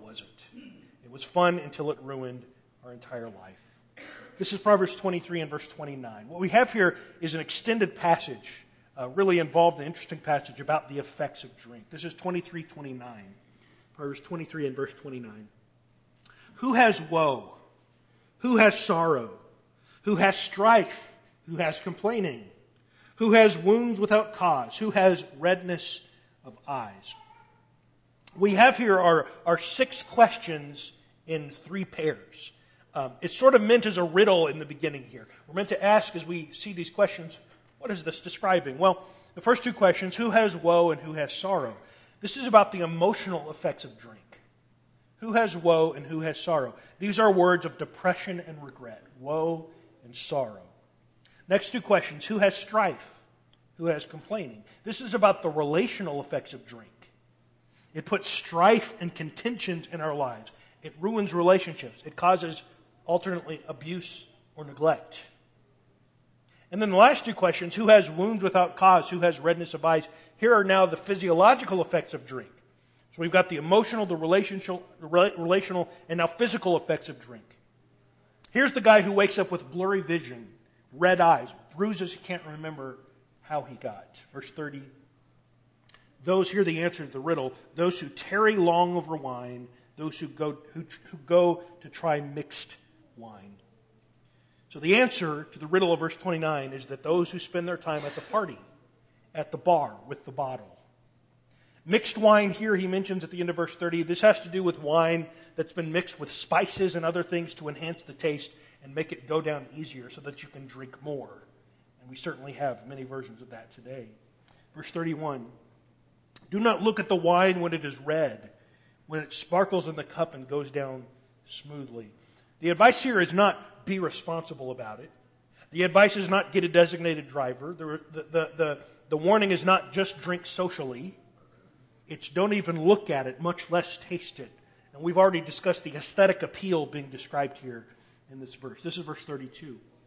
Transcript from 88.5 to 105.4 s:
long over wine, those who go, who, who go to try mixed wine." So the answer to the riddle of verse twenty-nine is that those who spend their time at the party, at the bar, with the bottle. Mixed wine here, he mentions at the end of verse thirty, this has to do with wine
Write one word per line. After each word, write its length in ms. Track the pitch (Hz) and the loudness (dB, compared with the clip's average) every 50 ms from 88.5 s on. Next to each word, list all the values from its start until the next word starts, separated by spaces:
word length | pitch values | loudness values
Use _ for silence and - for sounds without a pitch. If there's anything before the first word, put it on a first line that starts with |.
| 220 | 4
long 420 | 196 175 170 170 175 175 175 180 | 4 2 2 4 2 2 0 -2
over 200 | 175 147 156 160 | -4 -4 -6 -8
wine, 500 | 151 135 131 123 123 123 123 123 123 123 - _ _ _ _ _ | -8 -8 -10 -10 -10 -12 -14 -14 -16 -16 -18 _ _ _ _ _
those 240 | 147 156 156 - - | -12 -10 -10 -10 -10
who 80 | 165 143 | -12 -12
go, 300 | - - 151 151 143 - - - - | -8 -6 -6 -6 -6 -8 -14 -16 -16
who, 140 | 160 156 - - - - - | -16 -14 -14 -18 -20 -20 -20
who 60 | - 156 135 | -20 -18 -2
go 380 | - 170 180 175 175 170 175 - - - - | 2 4 4 6 4 2 0 -6 -14 -20 -20
to 80 | - 139 | -20 -20
try 320 | - - - 165 151 147 | -14 -6 -4 -2 -2 -2
mixed 560 | 147 143 143 151 143 - - - - - - - _ _ _ _ _ _ _ | -4 -8 -10 -12 -12 -10 -12 -14 -14 -16 -18 -20 _ _ _ _ _ _ _
wine." 400 | 117 113 113 107 98 95 101 101 98 _ _ _ _ _ _ _ _ _ _ _ _ _ _ _ _ _ _ _ _ _ _ | -20 -20 -20 -20 -20 -20 -20 -20 -20 _ _ _ _ _ _ _ _ _ _ _ _ _ _ _ _ _ _ _ _ _ _
So 100 | - 151 | -14 -4
the 160 | 151 165 196 | 2 4 4
answer 520 | 240 254 240 - - 185 156 151 147 151 - - | 4 4 2 0 -2 -4 -4 -4 -6 -10 -12 -16
to 60 | 147 | -16
the 80 | 156 | -4
riddle 260 | 156 175 190 190 170 170 | 0 2 2 4 2 2
of 60 | 147 | 0
verse 180 | 160 165 - | -2 -4 -6
twenty-nine 560 | - - 190 170 160 160 156 156 143 135 135 131 | -6 -6 -4 -4 -2 -2 -2 -4 -4 -6 -8 -10
is 140 | 135 131 | -14 -12
that 160 | - 139 - - | -14 -14 -8 -2
those 300 | 151 170 180 170 165 180 | 0 0 0 0 -2 -4
who 80 | 175 | -10
spend 260 | - - - 175 170 | -10 -8 -6 -6 -6
their 100 | 180 175 | -6 -6
time 260 | 165 - 170 156 147 143 | -8 -6 -6 -6 -6 -6
at 80 | 143 - | -8 -10
the 60 | - | -12
party, 380 | - - - 220 202 160 117 - - _ _ _ _ _ _ _ _ _ _ _ _ _ - | -10 -6 -4 -4 -4 -4 -8 -14 -20 _ _ _ _ _ _ _ _ _ _ _ _ _ -10
at 160 | 160 147 - | -10 -10 -8
the 80 | - 143 | -10 -4
bar, 380 | - 180 175 156 139 117 107 - - | 0 2 2 2 0 -4 -8 -14 -16
with 180 | 131 143 - - | -16 -16 -16 -16
the 60 | 143 | -12
bottle. 480 | 123 147 139 131 131 117 104 92 - _ _ _ _ _ _ _ _ _ _ _ _ _ _ _ _ _ _ _ _ _ _ | -10 -8 -8 -8 -8 -10 -14 -18 -20 _ _ _ _ _ _ _ _ _ _ _ _ _ _ _ _ _ _ _ _ _ _
Mixed 320 | 160 196 220 - - - | 0 0 0 0 -2 -2
wine 360 | 214 220 214 214 208 208 196 - | 2 6 6 6 6 4 2 -2
here, 240 | - 220 220 202 | -4 -2 -2 0
he 100 | 180 185 | 0 0
mentions 380 | 180 185 196 190 196 190 185 165 | -2 -2 -4 -4 -4 -6 -8 -8
at 80 | 160 180 | -8 -8
the 80 | 175 | -6
end 100 | 175 175 | -6 -4
of 60 | 170 | -4
verse 180 | 170 165 - - | -4 -6 -6 -6
thirty, 300 | - 175 170 165 170 165 | -6 -6 -4 -2 -2 -2
this 160 | 165 175 175 | -2 0 4
has 200 | 214 214 - - - | 4 4 4 4 0
to 60 | 175 | -6
do 140 | 175 190 185 | -6 -2 -2
with 160 | 175 165 156 | -2 -2 -2
wine 480 | 143 147 156 165 165 165 170 165 156 - - - | -2 0 2 2 4 2 2 -2 -4 -8 -14 -20